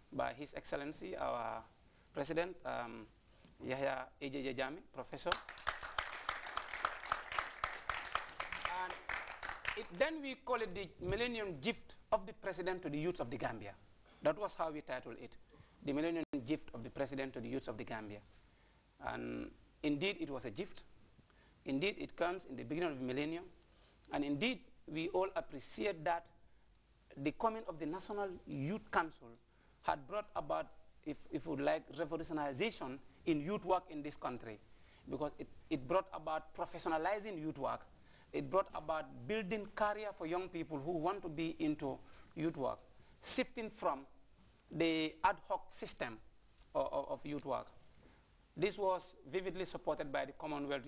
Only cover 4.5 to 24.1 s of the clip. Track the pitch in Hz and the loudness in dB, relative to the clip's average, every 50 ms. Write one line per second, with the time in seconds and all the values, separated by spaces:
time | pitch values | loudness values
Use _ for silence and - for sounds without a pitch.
4.5 | 127 123 131 131 151 180 - - - 135 127 - - 143 - 180 143 - - - | 0 0 0 0 -2 -6 -10 -12 -8 -8 -8 -6 -6 -2 0 0 0 0 -2 -10
5.5 | - - - - - - - - - - - - - - - - - - - - | -12 -6 -4 -4 -4 -2 -4 -4 -2 -2 -2 -2 -4 -6 -2 -2 -2 -2 -2 -4
6.5 | - - - - - - - - - - - - - - - - - - - - | -4 -4 -4 -4 -6 -2 -2 -2 -2 -2 -2 -2 -2 -2 -2 -2 0 0 0 -2
7.5 | - - - - - - - - - - - - - - - - - - - - | -2 -4 -4 -4 -4 -4 -2 -2 -2 -2 -2 0 -2 -2 -2 -2 -6 -6 -4 -4
8.5 | - - - - 185 185 185 185 - - - - - - - - - - - - | -4 -2 0 0 0 2 0 0 -2 -4 -4 -2 -2 -2 -2 -4 -8 -6 -4 -4
9.5 | - - - - - 208 - - 175 175 269 311 320 311 285 269 262 - - - | -4 -2 -2 -2 0 -2 -4 -2 4 6 6 6 6 0 -2 -2 -4 -2 0 2
10.5 | 254 240 220 202 180 202 196 - - - - 180 196 214 240 247 233 226 208 196 | 2 4 2 2 0 -2 -4 -4 -4 -4 0 2 4 4 4 2 2 2 0 0
11.5 | 170 135 135 214 226 - - - - - - - 214 214 196 262 170 - - 196 | 0 0 2 2 0 0 -2 -14 -16 -12 -2 4 4 6 6 4 2 2 -2 -2
12.5 | 180 180 175 180 185 180 - 151 143 147 156 175 165 - 143 117 139 123 - 123 | 0 2 2 2 2 2 0 0 0 2 2 2 2 2 0 -2 0 0 0 0
13.5 | 117 110 107 101 98 - - - - - - - - - - 147 160 208 208 185 | 0 0 -4 -8 -10 -12 -16 -20 -20 -20 -20 -20 -6 4 6 6 6 6 2 -2
14.5 | - - 170 160 151 151 143 - 131 127 - 135 117 107 123 113 - - - - | 2 2 0 0 0 -2 -4 -4 -4 -4 -4 -6 -10 -8 -10 -12 -12 -14 -18 -18
15.5 | - - - - - - - 139 131 147 156 170 170 165 156 - - 139 117 117 | -20 -20 -20 -20 -14 -6 0 2 2 4 4 4 4 2 0 0 0 -2 2 2
16.5 | 156 147 - - - 120 117 127 - 139 139 127 143 135 135 135 123 127 110 120 | 0 0 0 -4 -6 -6 -6 -4 0 0 0 0 2 0 -2 -2 -2 -4 -2 0
17.5 | 127 135 - - 113 104 120 - 120 110 107 104 104 104 - - - - - - | 0 -2 0 -2 -4 -4 -4 -4 -4 -4 -4 -6 -8 -10 -12 -16 -20 -20 -20 -20
18.5 | - - - - - - - - - - - 64 60 120 120 120 120 117 120 - | -20 -20 -20 -20 -20 -20 -20 -20 -14 -6 -4 -4 -2 -2 -2 -4 -4 -4 -6 -8
19.5 | - - - - - - - 151 147 143 165 196 202 - 160 147 139 127 - 123 | -10 -16 -20 -20 -10 0 2 2 4 4 4 2 2 0 -2 -2 -2 -4 -4 -4
20.5 | 101 - 202 - - - - - - - - - - - - - - - - - | -2 -4 -4 -4 -6 -12 -14 -16 -20 -20 -20 -20 -20 -20 -20 -20 -20 -20 -20 -20
21.5 | - - - 175 135 135 170 202 214 - 147 131 - - 170 175 180 190 - - | -20 -10 -2 0 2 4 4 4 2 0 -4 -4 0 2 2 2 2 0 -4 -8
22.5 | 135 120 123 123 151 165 175 165 147 131 131 127 127 135 147 156 165 175 185 - | -8 -6 -4 -2 0 2 2 2 2 0 0 0 2 2 2 0 0 -4 -6 -10
23.5 | - - - - - - - - - - - - | -16 -20 -20 -20 -20 -20 -20 -20 -20 -20 -12 -4